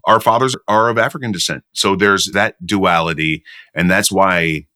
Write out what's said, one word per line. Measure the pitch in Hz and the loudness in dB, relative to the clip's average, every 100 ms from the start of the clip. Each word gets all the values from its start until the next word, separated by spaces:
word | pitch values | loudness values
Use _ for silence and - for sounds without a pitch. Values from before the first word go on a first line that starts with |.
Our | - 110 | 2 2
fathers | 120 113 131 120 - | 2 0 0 -4 -2
are | 107 117 | 0 2
of | 117 | 0
African | 120 160 120 | -2 -4 -8
descent. | 90 - 73 _ | -6 -6 -8 _
So | - - 190 | -4 -2 2
there's | 202 196 190 | 4 2 0
that | 156 110 - | -2 -2 -4
duality. | 87 101 92 85 82 78 80 80 - - _ | -4 0 2 0 0 -2 -4 -4 -10 -20 _
And | - 87 | -2 0
that's | 95 107 | 2 0
why | 95 95 90 82 78 73 | 0 2 2 0 -4 -10